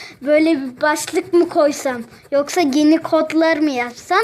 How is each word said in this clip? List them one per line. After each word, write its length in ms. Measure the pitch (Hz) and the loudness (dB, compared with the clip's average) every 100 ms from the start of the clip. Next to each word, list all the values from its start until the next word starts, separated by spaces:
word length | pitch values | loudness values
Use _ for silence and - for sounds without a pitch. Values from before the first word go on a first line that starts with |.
| - - | -20 -10
böyle 400 | 262 302 320 302 | 0 2 4 0
bir 200 | 262 247 | -4 -4
başlık 520 | 302 302 - 330 359 | -2 -2 -4 -6 0
mı 160 | 349 339 | 0 2
koysam? 540 | 339 294 - 277 247 233 - - | 2 0 0 -6 -6 -10 -20 -4
Yoksa 300 | 277 285 359 | -4 -2 -2
yeni 360 | 302 285 302 320 | 0 2 4 2
kodlar 600 | - 320 311 311 320 311 | 2 -2 0 0 2 2
mı 120 | 302 | -2
yapsam 540 | 247 240 233 - 370 | -2 -6 -10 -2 0